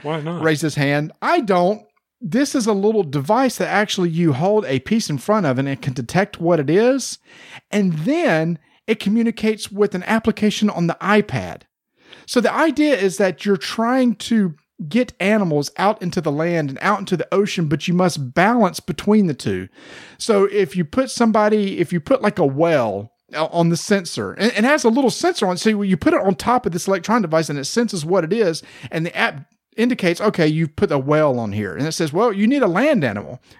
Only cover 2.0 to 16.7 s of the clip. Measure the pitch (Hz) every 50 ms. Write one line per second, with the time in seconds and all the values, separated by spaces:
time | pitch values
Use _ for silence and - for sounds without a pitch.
2 | _ _ _ _ 247 160 170 254 294 277 - 277 202 226 208 196 196 214 220 214
3 | 185 143 131 147 135 170 214 254 269 247 - - 180 151 170 196 214 202 - 196
4 | 175 175 160 170 175 160 135 123 170 196 214 214 185 127 135 131 - - 214 226
5 | - - 147 131 - - 214 220 180 139 123 127 135 139 135 - - 139 127 143
6 | 117 - - 180 202 202 - - 165 165 175 156 139 135 165 202 233 247 277 262
7 | - - - - _ _ - - - - - - - _ - 208 202 185 160 151
8 | 156 233 302 349 339 240 165 160 160 170 170 - _ _ _ _ _ - 208 -
9 | - 202 214 233 226 233 226 - 220 220 214 208 - - 190 196 208 202 202 190
10 | - - 220 226 - 226 208 - 208 214 - - 214 202 - 170 170 170 - -
11 | 170 190 208 214 208 208 - 110 92 85 - - _ _ _ _ _ _ _ _
12 | _ - - - - - - 247 214 220 - 240 311 330 247 294 302 302 269 185
13 | 196 190 170 - 202 185 175 - - 202 196 - - - - 226 226 233 254 262
14 | 254 240 214 - - - 233 220 196 175 147 - _ _ _ - 180 147 175 240
15 | 247 - - - 175 202 220 214 196 170 151 147 143 - - - 185 202 214 -
16 | 196 175 - 185 156 160 143 151 160 175 170 165 147 139